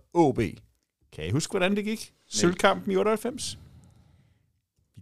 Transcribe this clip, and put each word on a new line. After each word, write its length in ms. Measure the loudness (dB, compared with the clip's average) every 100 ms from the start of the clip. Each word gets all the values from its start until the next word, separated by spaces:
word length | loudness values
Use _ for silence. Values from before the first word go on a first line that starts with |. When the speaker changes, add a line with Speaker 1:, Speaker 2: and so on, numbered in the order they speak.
| _
Speaker 1:
O 180 | 4 6
B. 80 | 4 -2 -6 -18 _ _ _ _ -10
Kan 100 | -4
I 20 |
huske, 200 | -2 -2
hvordan 240 | 0 0 0
det 80 | -2
gik? 140 | -6
Speaker 2:
Nej. 400 | -10 _ _ -2
Speaker 1:
Sølvkampen 500 | 0 2 2 2 -2
i 40 | -2
otteoghalvfems. 640 | 0 -2 -4 -8 -10 -12 -18 -20 -20 _ _ _ _ _ _ _ _ _ _
Vi 60 | -20